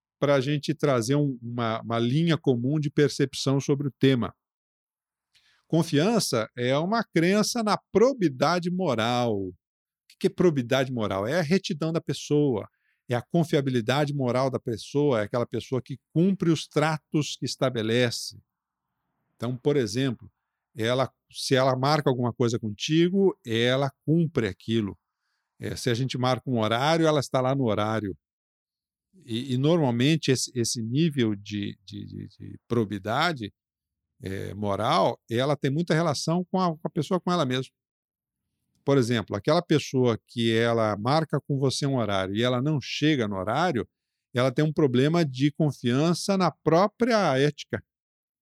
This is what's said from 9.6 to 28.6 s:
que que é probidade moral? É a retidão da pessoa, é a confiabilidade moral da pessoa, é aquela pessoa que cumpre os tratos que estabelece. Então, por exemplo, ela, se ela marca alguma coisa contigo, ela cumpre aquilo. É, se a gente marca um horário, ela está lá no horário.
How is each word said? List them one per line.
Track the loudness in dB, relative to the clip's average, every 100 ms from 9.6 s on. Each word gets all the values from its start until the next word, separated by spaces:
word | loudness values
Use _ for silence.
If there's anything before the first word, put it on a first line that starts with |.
| _ _ _ _ _
que | -4
que | -2
é |
probidade | 2 2 2 0 0 0
moral? | -2 -2 -2 -2
É | -2
a |
retidão | 0 0 -2 -6 -4
da | -4
pessoa, | -4 -8 -2 0 2 0 -6 _ _ _ -6
é |
a | -6
confiabilidade | 0 0 2 0 0 -2 0 0 0
moral | -2 -2 0 0
da | -2
pessoa, | -6 -8 -4 -2 0 0
é |
aquela | -2 -4 -4
pessoa | -6 -4 -6
que | -6 -14 _
cumpre | 0 0 2 0
os | 0 -2
tratos | -2 -2 -2 _ -4 -4 -6
que |
estabelece. | -8 -2 -2 -2 0 2 2 -2 -10 -14 _ _ _ _ _ _ _ _ _
Então, | -10 -8 -4
por | 0 2
exemplo, | 0 0 -2 -4 -12 _ _ _ _ -4
ela, | 0 0 -2 _ _
se | -8 0
ela | 2 2
marca | 2 2 2 2
alguma | 0 0
coisa | 0 0 -2
contigo, | -6 -8 0 2 2 2 2 0
ela | -4 0 2 0 -2 -4 0
cumpre | 2 2 0 -2
aquilo. | -4 -2 -2 -2 -6 _ _ _ _ _ -12
É, | -10
se | -6 -2
a |
gente | -2 -4 -2
marca | -2 -2 -2
um | 0
horário, | 0 2 2 2 2
ela | 2
está | 0 0
lá | 0
no | 0
horário. | 0 0 0 -2 -4 -8 _ _ _ _